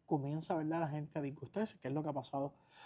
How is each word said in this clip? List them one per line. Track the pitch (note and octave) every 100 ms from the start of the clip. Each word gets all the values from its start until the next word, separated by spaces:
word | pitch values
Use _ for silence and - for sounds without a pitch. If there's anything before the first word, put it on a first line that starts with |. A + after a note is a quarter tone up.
comienza, | - D3+ C#3 D#3 D#3+ E3+
¿verdad?, | D#3 E3
la | D#3
gente | D3+ D3 D#3+
a |
disgustarse, | C#3+ C#3 B2 G3+ G#3+ -
que | C3
es |
lo | D3
que | D3+
ha |
pasado | C#3 C3 C#3 C#3 - - -